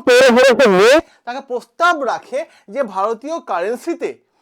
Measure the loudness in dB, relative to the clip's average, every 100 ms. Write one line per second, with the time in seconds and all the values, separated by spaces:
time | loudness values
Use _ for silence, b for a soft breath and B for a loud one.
0 | 2 4 4 4 4 4 2 4 4 4
1 | 0 b -14 -14 -10 -10 -10 -2 -2 -2
2 | -4 -8 -8 -10 -10 b _ -10 -8 -6
3 | -6 -6 -10 -12 -8 -8 -6 -8 -10 -8
4 | -10 -12 _ _